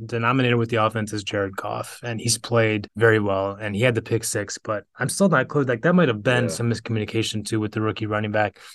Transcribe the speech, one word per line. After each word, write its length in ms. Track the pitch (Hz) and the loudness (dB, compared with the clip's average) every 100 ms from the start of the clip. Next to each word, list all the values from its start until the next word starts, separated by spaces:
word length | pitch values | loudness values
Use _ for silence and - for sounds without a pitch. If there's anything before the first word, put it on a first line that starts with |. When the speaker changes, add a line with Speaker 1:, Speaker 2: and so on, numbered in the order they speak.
| 113 | -8
Speaker 1:
denominator 520 | 117 117 131 123 120 | -2 0 2 4 2
with 100 | 113 | 2
the 80 | 113 | 2
offense 380 | 107 110 104 | 2 0 -4
is 100 | 107 | -6
Jared 320 | 101 104 98 95 | -4 -2 -2 -4
Goff, 420 | 104 113 - - | -8 -8 -8 -10
and 180 | 120 110 | -8 -6
he's 160 | 120 - | -2 -4
played 500 | - 117 110 107 101 - | 0 2 2 0 -4 2
very 220 | 113 110 | 4 4
well, 340 | 101 95 98 101 | 2 0 -2 -4
and 160 | 107 | -6
he 60 | 101 | 0
had 140 | 127 | 2
the 80 | 110 | 2
pick 220 | - 113 | 0 -2
six, 340 | - 110 101 - | -2 -4 -6 -8
but 260 | - 104 - - | -6 -6 -8 -6
I'm 100 | 123 | -6
still 220 | - 196 | 2 4
not 180 | 143 127 | 4 2
clear. 160 | 147 | 0
Like, 160 | 131 117 | 0 0
that 120 | 156 | 4
might 140 | 180 151 | 4 4
have 140 | 107 | 2
been 220 | 113 123 | 2 2
Speaker 2:
Yeah. 60 | 117 | 2
Speaker 1:
some 200 | - 117 | 0 -2
miscommunication, 760 | 113 - 107 104 113 107 107 101 | -2 -2 -4 -2 -2 -2 -4 -4
too, 140 | 110 | -2
with 120 | 107 | -2
the 80 | 110 | -2
rookie 240 | 107 101 | -2 -2
running 260 | 107 107 107 | -2 -2 0
back, 280 | 107 104 - - | 0 0 -2 -18